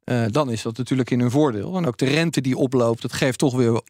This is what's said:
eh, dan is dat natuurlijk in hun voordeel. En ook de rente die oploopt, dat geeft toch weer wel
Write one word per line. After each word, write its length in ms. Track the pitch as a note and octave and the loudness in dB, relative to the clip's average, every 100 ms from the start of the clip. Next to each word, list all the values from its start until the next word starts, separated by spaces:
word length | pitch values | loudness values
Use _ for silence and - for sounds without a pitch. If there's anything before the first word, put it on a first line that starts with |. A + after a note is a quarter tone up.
eh, 200 | - B2 A2+ | -4 -2 0
dan 180 | B2+ C3+ | 0 0
is 100 | A2 | -2
dat 160 | A#2 A2+ | -6 -6
natuurlijk 340 | B2 C3 A#2+ | -2 -2 0
in 80 | B2 | 0
hun 120 | B2 | 2
voordeel. 460 | C3+ D3+ G#2 F#2+ F#3 | 4 2 0 -4 -4
En 100 | E3 | -4
ook 100 | A#2 | 0
de 80 | C3 | 0
rente 360 | D3+ E3 C#3+ | 2 0 0
die 160 | C3 B2 | -2 0
oploopt, 440 | C3+ C3 A#2 A#2 | 0 2 2 0
dat 120 | B2 | -4
geeft 240 | - C3+ - | -2 -2 2
toch 140 | D3 B2+ | 0 2
weer 160 | A#2 | 2
wel 140 | A#2 - | 0 0